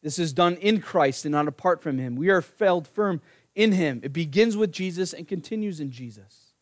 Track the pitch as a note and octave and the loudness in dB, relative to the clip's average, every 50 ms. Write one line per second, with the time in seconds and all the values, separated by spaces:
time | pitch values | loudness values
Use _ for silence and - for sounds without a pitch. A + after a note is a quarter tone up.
0 | _ D3+ C#3+ - F3 D#3+ C3+ F3+ F3 F3 F3 E3+ F#3 G#3 A3 G#3 - - - F#3 | _ -6 -4 -2 -4 -2 2 2 2 2 2 2 2 2 2 2 -2 -2 2 2
1 | D3+ C#3 C3+ - - D3+ D3 D3 D3 D3+ C#3+ - - F#3 F3 D#3+ - E3 C#3 C3 | 2 2 2 -2 -4 -2 0 0 0 0 -4 -2 0 0 0 2 0 -4 -4 -2
2 | C3 B2+ A#2+ B2+ D#3 F#3 G3 F3+ D#3+ - _ _ G#3+ F#3+ F3+ F3+ D#3 - _ - | -4 -4 -4 0 2 4 4 4 2 -2 _ _ 2 2 2 2 -2 -6 _ -2
3 | G#3 G3+ F3+ D3+ _ _ _ _ _ _ _ G3 G#3+ A3+ G3 F#3 F3 D3 C3 A#2 | 0 0 0 -2 _ _ _ _ _ _ _ 2 2 4 4 4 2 0 -2 -4
4 | - C#3 C#3 D#3+ E3 D3+ C3+ F#3 A3 A#3 G#3+ G#3 A3 F#3+ D#3+ - F#3 F#3 E3+ F3 | -8 -6 -4 -4 -4 -2 2 2 2 4 4 0 -2 -2 -2 -4 -6 -6 -4 -4
5 | F#3 E3+ - E3+ E3+ - G3 F3+ - - A3+ A3 G#3+ G#3 F#3 D#3 D3+ C#3 B2+ A#2+ | -6 -6 -6 -12 -10 -8 -8 -8 -6 -8 -6 -6 -4 -6 -6 -6 -8 -10 -8 -10
6 | B2+ A#2+ G#2 G#2+ G2 G2+ _ _ _ _ _ _ | -14 -14 -16 -18 -20 _ _ _ _ _ _ _